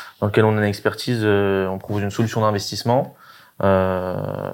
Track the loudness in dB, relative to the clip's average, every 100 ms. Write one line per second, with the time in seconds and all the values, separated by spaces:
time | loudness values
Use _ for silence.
0 | -14 -4 0 4 4 4 0 0 -2 -4
1 | -4 0 2 2 2 0 -2 -4 -6 -4
2 | -2 -2 -2 2 0 0 -4 -4 0 0
3 | 0 -10 -20 -20 -16 -2 2 4 2 -2
4 | -4 -6 -6 -6 -8